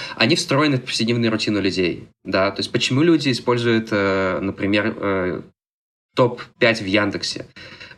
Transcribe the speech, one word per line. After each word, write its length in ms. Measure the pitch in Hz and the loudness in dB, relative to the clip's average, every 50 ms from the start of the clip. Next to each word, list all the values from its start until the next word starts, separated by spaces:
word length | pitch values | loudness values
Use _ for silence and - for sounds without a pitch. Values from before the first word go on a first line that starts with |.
| - - - - | -12 -12 -2 0
они 180 | 117 123 175 | 2 2 2
встроены 420 | 175 - - 143 135 151 151 135 127 | 2 0 0 2 2 4 2 2 0
в 60 | - | -2
повседневную 460 | - - - 120 113 120 120 117 113 | -4 -4 -2 0 0 2 2 2 0
рутину 300 | 107 107 - 113 104 101 | 0 0 0 0 0 0
людей, 460 | 95 95 87 92 90 82 - - - - _ _ _ | 0 0 0 0 0 0 -2 -4 -10 -16 _ _ _
да, 260 | 95 95 95 98 101 | -2 0 0 2 0
то 80 | - - | 0 -4
есть 100 | 92 - | -6 -4
почему 320 | - - - - 131 135 160 | -2 -2 0 0 2 4 4
люди 280 | 175 165 151 139 139 | 4 4 4 2 0
используют, 580 | 120 - - 123 123 120 117 117 113 113 110 - | -2 0 0 0 0 2 2 2 2 2 0 0
э, 480 | 110 101 98 98 95 95 95 92 90 82 | 0 0 0 2 0 0 0 0 -2 -2
например, 540 | 95 98 - - 98 98 104 104 104 113 107 - | -2 -4 -4 -2 -2 0 0 0 0 -2 -4 -2
э, 440 | 101 101 98 95 92 90 85 - - - _ _ _ _ _ _ _ _ _ _ _ _ _ | -2 -2 -2 -2 -2 -2 -4 -6 -8 -14 _ _ _ _ _ _ _ _ _ _ _ _ _
топ-пять 680 | - 127 117 117 - - - _ _ 123 113 110 110 | 2 2 2 2 -4 -10 -16 _ _ 2 2 2 0
в 40 | 104 | -2
Яндексе? 600 | 95 98 104 101 101 - 85 - - - - - - _ - - - - - - - - | 0 0 2 2 0 -2 -4 -6 -6 -8 -8 -12 -14 _ -20 -20 -20 -20 -20 -20 -20 -10